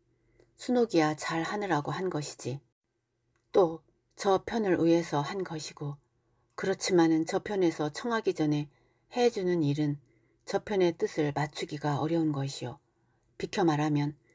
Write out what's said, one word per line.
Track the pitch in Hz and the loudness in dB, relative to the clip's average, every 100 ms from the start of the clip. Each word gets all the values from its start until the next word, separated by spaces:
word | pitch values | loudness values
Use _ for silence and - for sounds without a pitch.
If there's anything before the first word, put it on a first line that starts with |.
| _ _ _ _ _ - | _ _ _ _ _ -10
순옥이야 | - 247 226 170 151 151 | -2 0 2 4 2 0
잘 | - 165 | -4 -4
하느라고 | 160 208 196 147 147 | -4 -4 0 0 0
한 | 147 185 | -4 -4
것이지. | 151 147 - 123 139 _ _ _ _ _ _ _ _ _ | -4 -6 -8 -8 -10 _ _ _ _ _ _ _ _ _
또 | 202 165 165 _ _ _ - | 4 4 2 _ _ _ -4
저 | 202 185 - | 0 0 0
편을 | 226 202 165 165 | -2 0 2 4
위해서 | 170 165 143 | 4 2 -2
한 | 147 196 | -2 -6
것이고. | 175 160 - - 147 143 _ _ _ _ _ | -6 -8 -10 -10 -10 -10 _ _ _ _ _
그렇지만은 | - 185 185 - 175 165 160 165 | -6 -4 -2 2 6 6 4 2
저 | 190 | -4
편에서 | - 202 170 160 151 | -2 0 2 0 -4
청하기 | - 240 220 196 175 | -4 -2 -2 -2 0
전에 | 151 147 147 _ _ _ _ 247 | 2 0 -2 _ _ _ _ 2
해주는 | 240 208 180 175 | 2 2 0 2
일은 | 143 147 147 143 _ _ _ _ - | 2 2 0 -2 _ _ _ _ -4
저 | 196 | -4
편의 | - 196 175 165 | -2 2 2 0
뜻을 | 214 - 147 | -4 -2 -2
맞추기가 | 143 147 - 185 147 147 143 | -2 -4 -6 -8 -6 -4 -2
어려운 | 156 170 156 | 0 0 0
것이요. | 139 139 - 123 - _ _ _ _ _ - | -2 -4 -6 -10 -12 _ _ _ _ _ -12
비켜 | 175 214 | -6 0
말하면 | 170 147 151 147 147 - _ | 2 2 2 0 0 -6 _